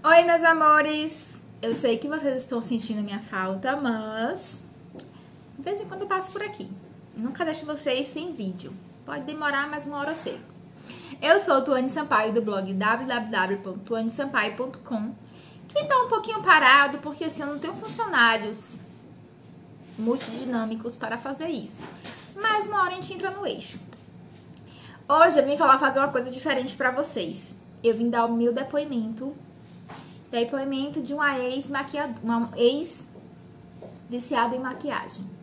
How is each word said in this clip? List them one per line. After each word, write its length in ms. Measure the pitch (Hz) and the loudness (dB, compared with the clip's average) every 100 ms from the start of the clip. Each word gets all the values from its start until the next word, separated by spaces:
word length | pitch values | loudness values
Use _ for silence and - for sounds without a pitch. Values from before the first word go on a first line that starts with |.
Oi, 220 | 302 330 | 10 8
meus 220 | 339 339 | 8 6
amores! 960 | 330 320 311 302 302 302 311 311 - - - - | 6 8 8 8 6 0 -2 -6 -10 -14 -18 -8
Eu 140 | 226 | -2
sei 240 | - 240 226 | 0 2 2
que 80 | 285 | 0
vocês 340 | 311 285 254 | -2 0 -2
estão 220 | - 233 | -2 -4
sentindo 400 | 233 233 - 214 | -2 -4 -2 -4
minha 160 | 202 202 | -4 -6
falta, 560 | - 196 190 190 254 | -6 -4 -4 -2 -2
mas 960 | 285 269 220 214 220 233 370 - - - - - - - - - - - - | 0 0 -2 -4 -4 -4 -4 -6 -6 -10 -20 -18 -18 -18 -20 -20 -20 -20 -12
de 40 | |
vez 200 | 285 403 | -6 -6
em 60 | 427 | -8
quando 160 | 381 | -10
eu 40 | 403 | -2
passo 240 | 370 370 | -2 -2
por 100 | 403 | -8
aqui. 300 | 415 - 185 - - - - - | -8 -8 -12 -12 -16 -20 -18 -8
Nunca 280 | 240 285 | -8 -2
deixo 220 | 320 311 302 | -4 -4 -6
vocês 400 | 294 294 254 285 | -6 -2 -2 -2
sem 260 | 311 349 | -6 -8
vídeo. 400 | 269 196 180 - - - - | -6 -8 -8 -12 -16 -18 -20
Pode 200 | - 285 | -10 -10
demorar, 440 | 269 302 294 285 294 | -8 -4 -2 -2 -2
mas 180 | 294 285 | -6 -8
uma 120 | 285 | -6
hora 140 | 285 | -4
eu 40 | 320 | -4
chego. 280 | - - - - - - - - - - | -6 -10 -14 -20 -20 -20 -18 -16 -16 -4
Eu 160 | 285 359 | 4 6
sou 220 | 381 269 | 6 4
Tuane 280 | 294 254 262 | 4 2 2
Sampaio, 420 | 311 294 226 220 | -2 2 2 2
do 80 | 220 | 0
blog 320 | 214 196 190 | 0 -2 -2
w 360 | 190 208 233 262 | 0 2 2 0
w 200 | 240 220 | -4 0
w 300 | 214 185 196 | 0 0 0
ponto 220 | 196 190 | -4 -10
tuane 280 | - 226 226 | -4 -2 -2
sampaio 460 | 226 277 269 214 | -2 -2 0 -2
ponto 240 | 220 262 - | -2 -6 -8
com, 340 | - 226 220 - - - - - - | -6 -6 -4 -10 -16 -20 -20 -20 -4
que 180 | 587 | -2
tá 140 | 587 523 | 2 2
um 40 | 494 | 4
pouquinho 360 | 440 415 427 | 0 0 -2
parado, 540 | 381 311 262 277 285 277 | 4 6 8 6 6 0
porque 260 | 285 294 | -8 -8
assim, 180 | 320 - | -6 -6
eu 60 | 285 | -8
não 100 | 294 | -8
tenho 160 | 311 | -8
funcionários 1040 | 370 440 - 440 302 233 226 202 220 - - - - - - - - - - - - - - | -10 -10 -6 -2 4 4 2 -2 -10 -12 -14 -16 -20 -20 -20 -20 -20 -20 -20 -20 -20 -20 -4
multidinâmicos 960 | 220 269 - 226 254 240 220 226 233 | 0 0 -2 -6 -4 -2 -2 -6 -8
para 240 | 233 226 226 | -8 -8 -6
fazer 300 | 269 269 320 | -8 -6 -6
isso. 340 | 277 208 - - - - - - 381 | -6 -8 -14 -16 -14 -14 -14 -16 -4
Mas 280 | 440 427 403 | 0 0 0
uma 140 | 403 | 0
hora 100 | 370 | 0
a 20 | |
gente 200 | 370 359 | 0 -8
entra 180 | 370 381 | -6 -6
no 120 | 392 | -4
eixo. 360 | 370 - - - - - - - - - - - - - - - - | -6 -6 -10 -14 -16 -20 -20 -20 -20 -20 -20 -20 -20 -20 -20 -20 2
Hoje 320 | 294 330 294 | 8 8 8
eu 40 | |
vim 120 | 269 285 | 4 4
falar, 200 | 285 269 | 8 8
fazer 180 | 285 262 | 6 4
uma 140 | 277 | 2
coisa 180 | 262 247 | 0 -4
diferente 460 | 254 320 269 254 - | -6 -2 0 -2 0
pra 160 | 262 | 0
vocês. 640 | 254 311 226 165 - - - - - | 0 -2 -2 -4 -6 -12 -18 -20 0
Eu 140 | 233 226 | 2 2
vim 120 | 233 | 2
dar 180 | 233 233 | 2 2
o 60 | |
meu 200 | 233 233 | 4 2
depoimento, 840 | 240 277 294 294 247 220 214 269 302 - - - - - - - - - | 2 -2 -2 -2 -2 -4 -6 -8 -10 -16 -20 -20 -20 -18 -18 -16 -20 -6
depoimento 680 | 240 233 277 269 269 277 294 | -2 0 -2 -2 -2 -4 -4
de 140 | 240 | -4
uma 240 | 285 285 262 | 0 0 0
ex-maquiad-, 800 | 247 262 277 277 277 294 294 226 | -2 -4 -4 -4 -4 -4 -4 -4
uma 280 | 226 233 233 | 0 0 0
ex-viciada 2000 | 165 240 277 339 - - - - - - - - - - - - 240 - 262 233 | 4 4 4 -4 -8 -12 -18 -20 -20 -20 -20 -20 -18 -18 -18 -10 -8 -2 2 2
em 40 | 254 | 0
maquiagem. 640 | 262 262 294 220 - - 190 - | -4 -6 -6 -6 -8 -12 -12 -14